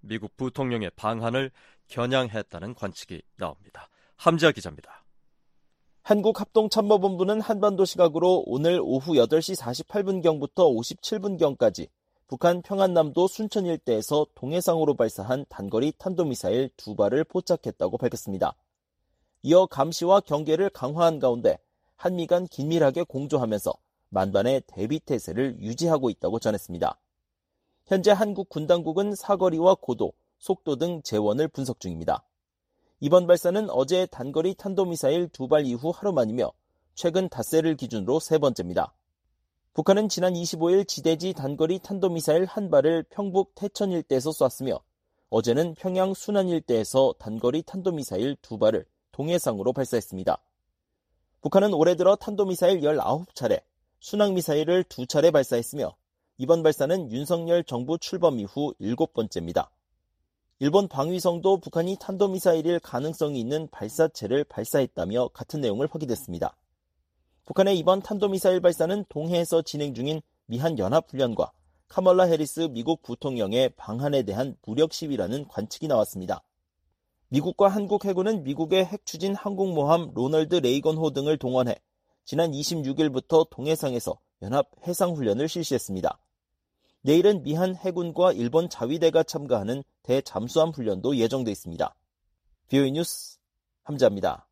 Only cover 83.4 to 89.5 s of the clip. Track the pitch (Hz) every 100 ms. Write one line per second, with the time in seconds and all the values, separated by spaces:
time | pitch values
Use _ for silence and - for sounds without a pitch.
83.4 | 165 - 135 156 143 123 - 78 _ _
84.4 | 95 131 135 _ - 175 180 165 120 104
85.4 | 151 175 160 127 - 95 85 - _ _
86.4 | _ _ _ _ _ _ 131 156 185 208
87.4 | 139 156 185 185 190 175 175 160 180 101
88.4 | 120 151 170 - 117 160 165 160 156 160
89.4 | 143